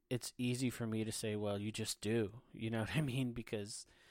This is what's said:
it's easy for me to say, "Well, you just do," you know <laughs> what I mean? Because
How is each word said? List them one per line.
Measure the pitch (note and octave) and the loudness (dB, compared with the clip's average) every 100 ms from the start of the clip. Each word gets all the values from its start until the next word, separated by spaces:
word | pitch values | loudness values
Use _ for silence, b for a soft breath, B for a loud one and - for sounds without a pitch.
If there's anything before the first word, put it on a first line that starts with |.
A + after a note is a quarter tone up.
| _ | _
it's | B2 - - | -4 -4 -2
easy | B2 B2 B2+ | 0 2 0
for | - A#2 | 0 0
me | A2 | 0
to | A2 | 0
say, | - A2 G#2 | 0 0 0
"Well, | G#2 G2+ | 0 0
you | G#2 | -2
just | G#2+ G#2+ - | -2 -4 -2
do," | G#2 A2+ G2+ A#2 - | 2 4 2 -2 -14
you | - A2 | -6 -2
know | A2+ | 0
<laughs> | A2 | 2
what | - | 2
I | |
mean? | D3 B2 B2+ | 2 2 0
Because | A#2+ - G#2+ G#2 - - B B | -2 -4 -4 -4 -8 -12 B B